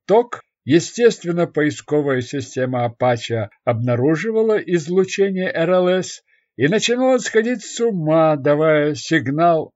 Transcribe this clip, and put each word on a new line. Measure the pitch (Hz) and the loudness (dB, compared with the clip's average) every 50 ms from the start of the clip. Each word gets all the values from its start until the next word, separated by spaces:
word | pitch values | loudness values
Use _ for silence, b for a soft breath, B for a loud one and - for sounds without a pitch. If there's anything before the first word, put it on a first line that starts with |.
| _ | _
ток. | - 190 233 240 240 - - - _ _ _ _ 113 | 2 2 2 2 0 -6 -14 -16 _ _ _ _ 2
Естественно, | 147 170 160 - - 226 240 226 190 - - 170 170 175 170 165 | 2 2 2 0 -2 2 2 2 2 2 -4 -4 -2 -2 -2 -2
поисковая | - 151 151 151 135 - - - 147 151 143 143 131 127 | 0 0 0 0 -2 -6 -6 -2 -2 0 0 0 -2 -2
система | 123 - 143 139 120 - - 127 127 127 127 123 120 | -2 -4 -6 -8 -8 -6 -6 -4 -4 -2 -2 -2 -2
«Апача» | 117 113 _ 123 127 120 117 - - 113 113 104 b b b _ | -4 -2 _ 0 0 0 -2 -2 -4 -4 -4 -4 b b b _
обнаруживала | 127 113 110 120 123 120 120 127 151 160 156 190 226 220 220 220 220 214 190 | -2 -2 -2 0 -2 0 0 2 0 0 0 -2 -2 -2 0 0 2 0 0
излучение | - - 180 170 139 165 180 190 185 190 - 196 196 202 190 185 185 - | 0 -2 -2 -2 -2 0 0 0 0 0 0 0 0 0 0 -2 -4 -4
Р | - 165 165 175 | -2 -2 0 2
Л | 185 185 180 180 | 2 2 2 2
С | 185 185 185 - - - _ _ _ _ _ _ _ - | 2 0 -2 -6 -10 -16 _ _ _ _ _ _ _ -2
и | 127 151 | 0 2
начинала | 208 208 - 226 240 247 262 262 262 247 | 2 0 0 0 0 0 2 2 2 0
сходить | - - - 220 220 240 254 220 - | 0 0 0 0 0 0 -4 -6 -8
с | - - - | -12 -6 -4
ума, | 233 233 202 175 156 151 160 165 160 156 151 | -2 -2 -2 -2 0 0 2 4 4 2 2
давая | 143 131 147 147 147 156 160 156 151 147 151 147 | 0 0 0 2 2 2 2 2 2 2 0 -2
сигнал | 117 - - 165 156 113 135 143 156 170 175 165 160 - - - | -6 -4 -2 -2 -2 0 -2 0 2 2 2 2 2 -2 -6 -12